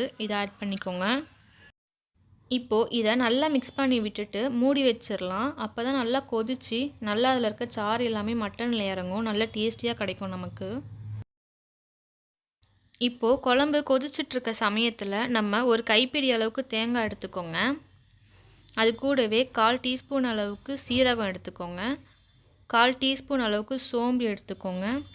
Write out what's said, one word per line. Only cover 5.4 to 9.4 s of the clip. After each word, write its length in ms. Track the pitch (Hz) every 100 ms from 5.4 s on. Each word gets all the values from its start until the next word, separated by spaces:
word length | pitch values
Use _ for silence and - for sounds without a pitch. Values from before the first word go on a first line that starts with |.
| 269 311 214
அப்பதான் 340 | - 240 269
நல்லா 200 | 233 269 277
கொதிச்சு, 480 | 226 226 262 - 226 285 - 214
நல்லா 240 | 208 254
அதுல 160 | 254 220
இருக்க 160 | 214 233 226
சாறு 320 | 208 233 240
எல்லாமே 240 | 214 208 233
மட்டன்ல 460 | 202 - 240 226 196
இறங்கும், 340 | 185 180 202 226
நல்லா 180 | 208